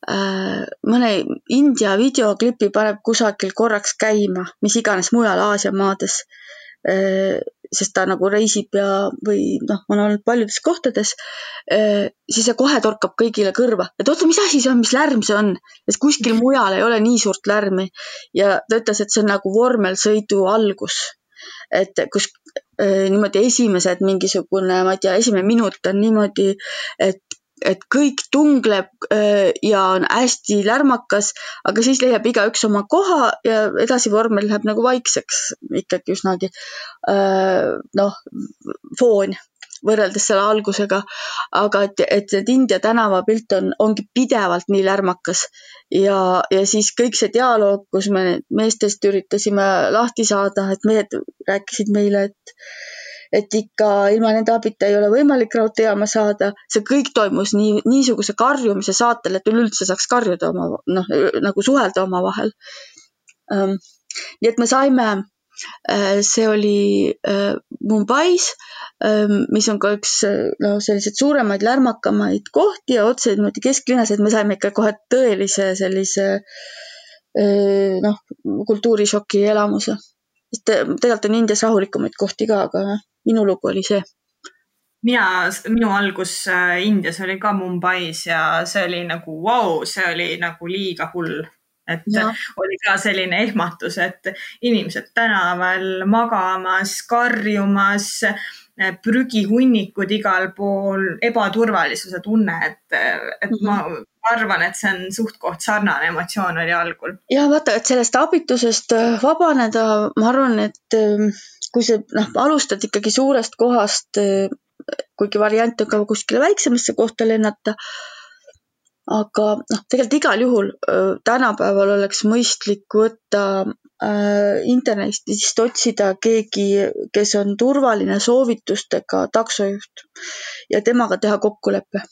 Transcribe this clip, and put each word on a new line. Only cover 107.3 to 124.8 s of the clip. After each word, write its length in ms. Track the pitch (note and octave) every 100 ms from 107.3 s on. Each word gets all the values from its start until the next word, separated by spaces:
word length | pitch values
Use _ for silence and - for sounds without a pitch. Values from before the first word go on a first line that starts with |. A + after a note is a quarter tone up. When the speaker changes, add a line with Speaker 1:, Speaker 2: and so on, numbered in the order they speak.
| C4 C#4+
Speaker 1:
vaata, 260 | D4 D4+
et 120 | A3 -
sellest 300 | B3+ A#3 B3+
abitusest, 760 | D#4 E4 E4 B3+ A#3+ A3 -
äh, 260 | A3+ A3+ A3+
vabaneda, 640 | B3 D#4+ E4+ C#4 A#3 A3 A3 G#3+ G#3+ -
ma 120 | A3
arvan, 300 | B3 C4+ A3
et, 200 | G#3+ - _
ähm, 380 | A3+ G#3+ G#3 G#3+ G3+ - - -
kui 100 | A#3+
sa, 160 | A#3 A3 A3
noh, 160 | - G#3+ -
alustad 480 | C4 D#4 - G3+
ikkagi 260 | G#3 G#3 G#3+
suurest 460 | G#3 C4 C4+ A3+ -
kohast, 580 | A#3 B3 G#3 - - -
äh, 300 | G3+ G3 G3 - _ _ - - - -
kuigi 220 | G#3 G#3
variant 420 | G#3 G#3+ A#3 A#3
on 60 | A3
ka 180 | G#3+
kuskile 360 | G#3 G#3 - A#3+
väiksemasse 540 | D4 G#4 - A#3+ -
kohta 320 | - A3+ A#3 A3+
lennata, 480 | A3 G#3+ G#3+ - G#3+ - - - - - - - _ _ _ _ _ -
aga, 380 | G#3+ G#3 - G#3+ G#3+ -
noh, 100 | G#3+ -
tegelikult 260 | B3+ A#3+
igal 260 | D4 D4+ G#3
juhul, 280 | B3 A#3+ G3 - -
äh, 260 | - F#3+ F#3+
tänapäeval 640 | - B3 B3+ G#3 F#3+ G3 G3
oleks 320 | G3+ G3 -
mõistlik 640 | G#3+ A#3 A#3+ - - G3+ _
võtta, 480 | G#3+ A3 A3+ _ G#3 G3 G3 F#3+ - _ _
äh, 600 | G#3+ G#3 G#3 G3+ G3+ G3+
internetist 920 | - B3